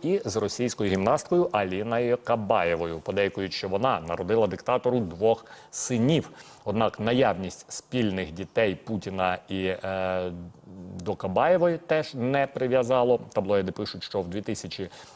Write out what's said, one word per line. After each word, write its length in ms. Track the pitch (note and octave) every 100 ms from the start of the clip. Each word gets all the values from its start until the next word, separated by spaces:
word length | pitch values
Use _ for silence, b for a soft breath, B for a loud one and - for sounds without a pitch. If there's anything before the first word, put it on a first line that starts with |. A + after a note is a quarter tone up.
і 200 | D#3+ G3 -
з 100 | G#2
російською 560 | G#2 - B2 - G#2
гімнасткою 580 | F#2+ G2+ D3 - F3 F3
Аліною 680 | G#2+ F#2+ F#2+ G#2+ A#2 A#2+ A#2+
Кабаєвою. 760 | - A#2 G2+ A2+ E2+ E2 E2+ E2
Подейкують, 540 | F2 G2 G2 - F#2+
що 160 | - F#2+
вона 320 | G2 C3 G2+ E2
народила 400 | F2 F2+ A2+ G#2
диктатору 520 | F2+ - B2 B2 B2
двох 460 | F#2+ E2+ A2 A2 - B B
синів. 580 | - - A#2+ B2 D#3 - B B B
Однак 360 | - G#2 A2 -
наявність 720 | G#2+ B2 A#2+ F2+ F#2 - -
спільних 600 | - - B2+ G#2+ F#2+ E2
дітей 440 | D#2+ F#2+ - A2 E2+
Путіна 600 | - G#2+ G2 F#2+ F#2 F2+ -
і, 160 | F#2+ F#2
е, 640 | F2+ F#2+ F#2+ F#2 F#2 F2+ F2 F2 - - F#2 F2+ F#2+
до 200 | F2+ G2
Кабаєвої 600 | G2 F#2+ D3 F3+ F3 E3
теж 360 | - D#3 D3+
не 340 | C3 B2 C#3 C3+
прив'язало. 720 | - B2+ C3 A#2+ B2+ B2 A#2 -
Таблоїди 380 | A2 G2 G2+ F#2+
пишуть, 320 | F#2 G#2 F#2
що 180 | - G2+
в 60 | F2
дві 140 | F#2+
тисячі 480 | G#2 G#2 F#2 - F#2 B B